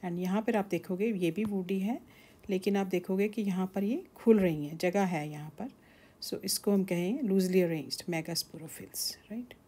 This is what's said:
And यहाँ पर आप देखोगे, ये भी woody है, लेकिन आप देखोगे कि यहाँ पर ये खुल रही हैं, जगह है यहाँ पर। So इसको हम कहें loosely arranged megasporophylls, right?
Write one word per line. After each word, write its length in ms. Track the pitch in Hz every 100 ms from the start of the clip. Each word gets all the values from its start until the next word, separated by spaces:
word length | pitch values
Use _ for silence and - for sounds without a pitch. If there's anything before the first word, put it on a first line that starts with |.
| 185
And 140 | 175
यहाँ 220 | 180 196
पर 140 | 220 226
आप 120 | 196
देखोगे, 340 | 170 - 185 214
ये 260 | 208 170
भी 120 | 165
woody 360 | 214 202 180 190
है, 200 | 196 277 - - - - -
लेकिन 280 | 190 196 202
आप 100 | 196
देखोगे 400 | 185 180 190 208
कि 140 | 208
यहाँ 300 | 202 185 185 -
पर 80 |
ये 200 | 202 277 392 -
खुल 240 | - 220
रही 260 | 190 156 147
हैं, 120 | 160
जगह 260 | 180 185
है 280 | 190 175 151
यहाँ 180 | 147 151
पर। 200 | - 233 - - - - -
So 200 | - -
इसको 280 | 190 - -
हम 120 | 202
कहें 380 | 190 175 180 262
loosely 340 | 247 190 185 185
arranged 540 | 175 165 135 - -
megasporophylls, 1040 | 165 160 165 - 160 160 - 190 - - - -
right? 200 | 220 247 -